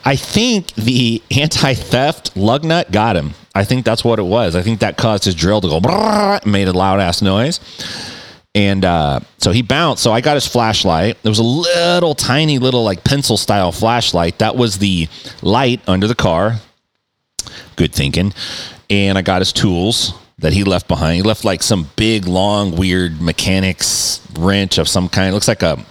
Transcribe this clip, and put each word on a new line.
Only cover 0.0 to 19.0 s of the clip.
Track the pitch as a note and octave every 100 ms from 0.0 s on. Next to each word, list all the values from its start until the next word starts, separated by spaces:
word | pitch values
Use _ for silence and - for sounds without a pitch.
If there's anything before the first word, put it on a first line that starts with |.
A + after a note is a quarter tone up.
I | -
think | C#3 - G3+ B3 G#3+ E3+
the | - A2 B2 A#2+ A2+ -
anti-theft | - D3+ - C#3 A#2 - A#2+ C#3 - - -
lug | G2+ C3+
nut | D#3+ E3 -
got | G2+ A2+
him. | F#2 D2 D2 -
I | G2
think | G2+ B2+
that's | A2+ A2+
what | B2 A2
it |
was. | F#2 A2+ G2+
I | E2+
think | F#2+ A2
that | G#2+ -
caused | A#2 G#2
his | -
drill | E2 E2 G#2+
to | F#2
go | D#2+
brrrr, | F#2 G3+ - G#3 D3 G3+
made | G#2+ G2 F#2+
a |
loud-ass | F2+ F#2+ F#2+ F#2 E2+
noise. | G2 F#2+ C3 F3 - - - - - - - - _
And, | G#2 G2+ G2
uh, | F#2 E2+ D2 C2+ - _
so | -
he | G#2
bounced. | G#2+ C3+ E3 A#2+
So | A#2+
I | A2
got | C#3+
his | D3 -
flashlight. | B2 A2+ G#2 G2 D#2+ G2+ -
It | -
was | G#2+
a |
little | A2+ C#3 F3 F3 E3+ F3 E3+
tiny | C#3+ - C3 D#3+ C#3
little, | B2+ B2
like, | A2 F#2
pencil-style | - C#3 C3+ G#2+ - G#2 F2+
flashlight. | D#2+ A2 A#2+ A2 F2+ E2+ -
That | A2
was | B2 A#2+ F#2+
the | G2+ F2+ D#2 - - -
light | - A2+ C3 B2 -
under | F#2 G#2
the |
car. | A#2+ F#2+ E2 G2+ A2+ - _ _ _ _ _ _ - - - -
Good | - E2+
thinking. | - C#2 F2 G2 - - - - - _
And | G2+